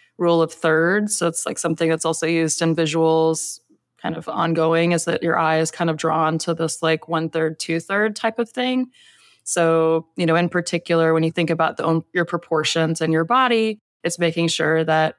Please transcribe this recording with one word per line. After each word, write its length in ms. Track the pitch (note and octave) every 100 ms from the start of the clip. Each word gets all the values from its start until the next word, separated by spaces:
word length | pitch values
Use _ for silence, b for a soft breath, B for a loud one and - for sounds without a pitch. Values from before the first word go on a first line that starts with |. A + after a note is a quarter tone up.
| b b
rule 240 | F3 E3+
of 100 | D#3+
thirds. 640 | - E3 D#3 E3+ G3+ G#3 -
So 120 | F3
it's, 180 | D#3+ -
like, 120 | -
something 300 | E3+ D#3+ E3
that's 160 | D#3+
also 220 | E3 D#3+ E3
used 340 | E3 D#3+ -
in 120 | E3
visuals 840 | D#3+ D#3+ E3 D#3+ D#3+ D#3+ D#3+ - - _ _ _ _
kind 140 | - -
of 120 | -
ongoing, 640 | - E3 E3 D#3+ E3 E3+
is 140 | E3+
that 180 | E3+ E3+
your 160 | E3+ E3
eye 200 | D#3+ D#3+
is 100 | E3
kind 180 | - E3+
of 60 | D#3
drawn 400 | D#3+ D#3+ D#3+ D#3+
to 140 | -
this, 280 | E3 D#3+ -
like, 240 | E3 D#3+ -
one-third, 540 | E3 E3 E3 D#3+ D#3
two-third 560 | - E3 E3 G3+ G#3+ G#3
type 240 | A3+ A3
of 100 | A3+
thing. 360 | - B3+ B3+ B3+ b b b b b
So, 640 | - - E3 E3 D#3+ D#3+ - -
you 100 | E3
know, 100 | E3
in 120 | F3
particular, 640 | F3 E3+ E3+ - E3 D#3+
when 100 | D#3+
you 80 | D#3+
think 200 | E3+ E3
about 260 | E3 D#3+ -
the 80 |
own, 180 | D#3+ D#3+ -
your 120 | F3+
proportions 760 | E3+ E3+ - D#3+ D3+ E3 D#3+ D#3+
in 120 | D#3+
your 120 | D#3+
body, 540 | E3 B3+ B3+ A#3 A3 G#3+ _ _
it's 160 | F3 E3+
making 300 | E3+ E3+ E3
sure 360 | - D3+ D#3+
that, 320 | D#3+ D#3+ D#3